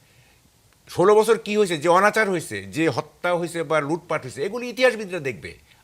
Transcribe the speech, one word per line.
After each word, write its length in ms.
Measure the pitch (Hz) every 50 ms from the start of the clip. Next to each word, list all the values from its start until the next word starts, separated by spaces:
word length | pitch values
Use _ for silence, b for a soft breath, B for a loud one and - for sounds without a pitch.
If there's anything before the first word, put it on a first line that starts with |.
| b b b b b b b b b _ _ _ _ _ _ _ _ -
ষোলো 260 | - - 175 202 208
বছর 240 | 214 220 214 226 208
কি 180 | 220 202 208
হয়েছে, 220 | 214 208 180 175 151
যে 100 | 135 175
অনাচার 420 | 170 180 196 208 208 220 220 202
হয়েছে, 320 | 185 170 147 - 107 101
যে 260 | 95 98 92 139 160 160
হত্যা 460 | 120 131 151 - _ _ - 175 180
হয়েছে 280 | 170 175 165 165 165
বা 180 | 160 147 160 156
লুটপাট 420 | 147 139 160 175 - - 160 151
হয়েছে, 220 | - 131 - - 147
এগুলো 200 | 196 208 247 240
ইতিহাসবিদরা 520 | 247 220 220 254 254 233 214 220 180 180 180
দেখবে, 400 | 143 135 120 82 - 87 80 - b b b b